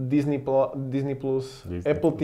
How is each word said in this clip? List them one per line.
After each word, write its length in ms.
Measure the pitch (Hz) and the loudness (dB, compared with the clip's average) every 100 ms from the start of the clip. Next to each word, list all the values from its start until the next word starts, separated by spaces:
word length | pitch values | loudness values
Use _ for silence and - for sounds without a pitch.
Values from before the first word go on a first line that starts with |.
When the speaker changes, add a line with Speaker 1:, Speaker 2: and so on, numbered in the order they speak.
| 127 | 0
Speaker 1:
Disney 320 | 147 143 143 | 2 2 0
Pl-, 320 | 127 135 127 139 | 2 2 2 0
Disney 380 | 135 135 139 | -4 -2 -2
Plus, 480 | 131 135 131 131 - | -2 0 -2 -2 -12
Speaker 2:
Disney 200 | 92 87 | -8 -4
Speaker 1:
Apple 280 | 143 151 160 | 0 2 2
Speaker 2:
Plus. 60 | |
Speaker 1:
T 20 | 160 | 2